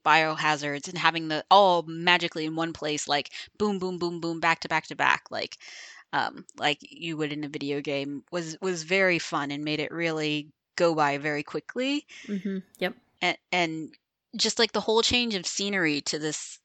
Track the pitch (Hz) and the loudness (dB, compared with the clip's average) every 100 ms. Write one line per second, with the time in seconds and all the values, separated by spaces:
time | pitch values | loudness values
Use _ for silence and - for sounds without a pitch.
0 | 156 156 156 151 156 147 147 143 185 175 | 4 6 4 2 0 0 -2 -6 -6 2
1 | 160 165 160 156 - 196 196 175 160 165 | 2 2 -2 -2 6 8 8 6 2 0
2 | 175 175 170 165 156 160 165 156 151 147 | 2 4 2 -4 -4 -2 -4 -4 -4 -2
3 | - 143 - - - - 214 190 185 175 | 0 0 -2 -10 -10 -2 0 0 -2 -2
4 | 170 170 165 165 170 165 - 156 - 143 | -4 -2 -4 0 2 0 0 -4 -2 0
5 | 135 - - - - - - - - - | 4 2 0 -8 -8 -10 -18 -18 -18 -20
6 | - 151 110 - - - 143 143 - 139 | -6 -2 -2 -6 -16 -4 -2 -2 -8 -12
7 | 165 151 151 147 147 147 143 143 147 139 | -8 -4 -4 -4 -8 -6 -4 -4 -2 -4
8 | 139 143 - 175 160 160 185 175 156 196 | -4 -8 -6 -6 -6 -6 -4 -4 0 2
9 | 190 165 - 160 143 143 151 151 151 165 | 4 2 0 -4 -2 -4 -2 -2 -4 -2
10 | 170 156 151 151 151 _ _ - 170 156 | -2 0 -2 -2 -6 _ _ 2 2 4
11 | 143 143 151 147 - 156 - 240 262 285 | 2 2 -2 -4 -4 -8 -6 -4 -2 -2
12 | - - - 202 196 190 - - 180 - | -6 -14 -8 -6 -4 -6 -8 -6 -6 -6
13 | _ - 180 - - 180 170 160 151 - | _ -4 -2 -2 -2 0 0 -2 -8 -14
14 | _ _ _ 220 220 - 220 214 208 220 | _ _ _ -2 0 2 2 2 2 4
15 | 220 247 233 196 165 - 202 196 160 143 | 4 2 0 -2 -4 -4 -2 0 2 0
16 | - 151 156 147 - - | -2 -4 -4 -6 -10 -16